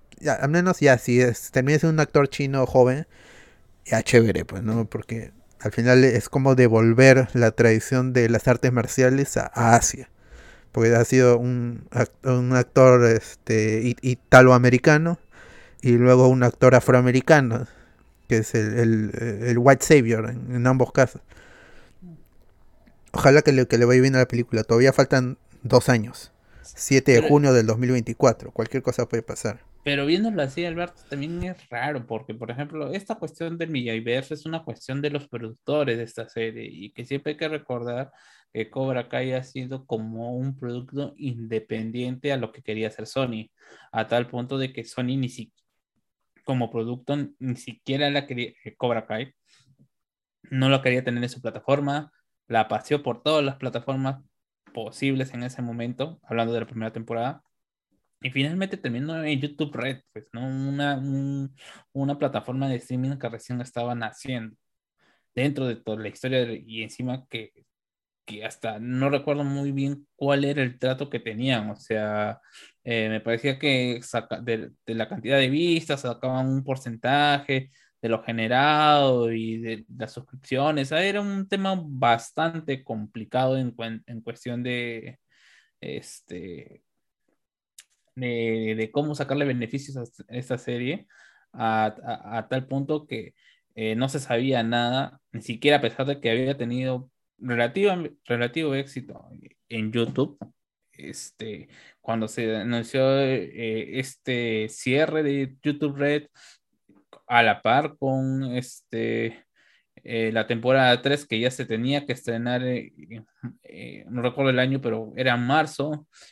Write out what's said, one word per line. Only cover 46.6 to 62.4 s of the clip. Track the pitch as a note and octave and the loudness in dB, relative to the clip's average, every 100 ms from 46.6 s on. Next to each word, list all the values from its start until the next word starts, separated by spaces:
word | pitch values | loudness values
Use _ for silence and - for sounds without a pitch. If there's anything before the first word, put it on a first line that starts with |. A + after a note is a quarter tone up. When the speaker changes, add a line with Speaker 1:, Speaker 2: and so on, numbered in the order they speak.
| A#2 | -4
Speaker 2:
producto | A#2 A2+ B2 C3+ D3 C#3 _ | -6 -6 -8 -6 -6 -6 _
ni | C3 A#2+ | -10 -10
siquiera | - A2 - C#3 C#3+ | -12 -14 -6 -2 0
la | C#3+ C#3 | -2 -4
quería, | B2 A#2 - | -8 -8 -12
eh, | A2+ - | -20 -6
Cobra | B2 A2+ - | -2 -2 -4
Kai, | A2 C3+ _ _ _ _ _ _ _ _ _ _ _ - | -8 -8 _ _ _ _ _ _ _ _ _ _ _ -8
no | C3+ C3 | 0 2
lo | C3+ | 2
quería | C3 B2+ | 2 0
tener | B2+ A#2+ | -2 -6
en | B2 | -6
su | B2+ | -8
plataforma, | A#2 G#2+ - C#3+ C#3+ C#3+ D3 _ _ _ _ | -12 -8 -2 -2 0 -6 -10 _ _ _ _
la | A#2 A2 | -2 -2
paseó | G#2+ - D3 | -4 -4 -4
por | C#3 A#2 | -4 -6
todas | - D#3 | -2 0
las | C#3 C3+ | -2 -4
plataformas | B2+ A#2+ - C3+ C3+ C3 _ _ _ _ _ | -8 -8 -6 -4 -4 -6 _ _ _ _ _
posibles | A#2+ G#2+ - C#3 C3+ C3 | -12 -12 -4 -2 -2 -6
en | A#2+ | -8
ese | B2 B2+ | -10 -10
momento, | A#2+ A#2 A#2+ B2 D#3 E3+ | -10 -8 -10 -8 -10 -12
hablando | _ A2+ A#2 | _ -4 -2
de | A#2 | -4
la | A2 | -6
primera | A#2 A2 | -8 -8
temporada, | A2+ A2+ A#2 B2+ C#3 _ _ _ _ _ _ _ _ | -10 -8 -6 -6 -8 _ _ _ _ _ _ _ _
y | C3+ | -6
finalmente | C3+ C#3+ F3+ F#3+ F#3+ | -2 -2 -4 -6 -6
terminó | C3 A#2+ D3 D#3+ | -6 -6 -6 -6
en | D3+ C#3 | -4 -4
YouTube | C#3+ - D3+ A#2+ | -6 -6 -8 -6
Red, | C3 C3+ _ | -8 -10 _
pues, | - - | -20 -18
¿no? | A#2 C3 | -12 -8
Una, | C3+ C3+ C#3 C#3+ C3+ | -6 -6 -4 -4 -4
un, | C#3 C3+ C#3 C#3 C#3 - - - _ | -4 -4 -4 -6 -8 -12 -20 -20 _
una | C3+ C#3 C#3+ | -6 -4 -2
plataforma | C#3+ G#2+ | -4 -4